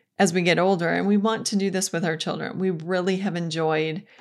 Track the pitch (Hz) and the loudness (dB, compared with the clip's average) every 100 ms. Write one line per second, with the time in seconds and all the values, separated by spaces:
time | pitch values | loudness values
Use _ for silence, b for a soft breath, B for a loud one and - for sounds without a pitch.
0 | B - 196 170 175 165 180 190 170 170 | B 0 2 2 2 4 4 2 0 0
1 | 185 208 208 220 240 202 196 185 190 170 | 2 4 2 -2 -2 -2 0 0 -2 -2
2 | 165 160 - - - - 190 165 160 185 | -2 -2 -4 -4 -6 -2 -2 -2 -2 -2
3 | 180 190 196 170 170 160 160 156 160 156 | 0 -2 -2 -4 -4 -2 0 0 0 -4
4 | b b | b b